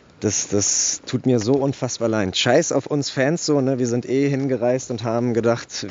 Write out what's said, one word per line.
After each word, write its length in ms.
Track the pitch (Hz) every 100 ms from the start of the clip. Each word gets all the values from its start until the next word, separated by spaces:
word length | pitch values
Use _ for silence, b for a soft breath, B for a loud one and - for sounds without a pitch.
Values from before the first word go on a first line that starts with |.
| B -
das, 280 | 107 101 -
das 540 | 101 - - - - -
tut 200 | 123 131
mir 140 | 123
so 140 | 104
unfassbar 540 | 135 139 135 127 - 117
leid. 280 | 110 95 -
Scheiß 360 | 123 139 170
auf 140 | 131 -
uns 240 | 147 135
Fans 340 | - 131 165
so, 160 | - 147
ne, 180 | 131 131
wir 80 | 123
sind 220 | 123 -
eh 200 | 131 143
hingereist 640 | 139 135 127 120 127 -
und 120 | 120
haben 300 | 113 117 123
gedacht, 520 | 113 113 117 - - 101